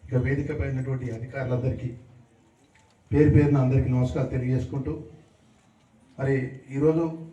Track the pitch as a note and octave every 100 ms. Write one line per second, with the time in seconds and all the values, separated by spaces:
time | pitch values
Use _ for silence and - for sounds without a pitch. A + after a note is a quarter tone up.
0 | - B2+ C3+ C#3 - D3+ C#3 C3 B2+ B2+
1 | A#2+ A2+ B2 C#3 B2 A#2+ C3 - B2 -
2 | - - - _ _ _ _ _ _ _
3 | _ C#3+ D3+ D3+ C#3+ C#3+ B2+ C3 B2+ B2+
4 | B2 D3+ C3 B2+ B2 B2+ - C#3 C#3+ D#3
5 | - - - _ _ _ _ _ _ _
6 | _ - C3 C3+ B2+ - - C3+ D3+ D#3+
7 | E3 - -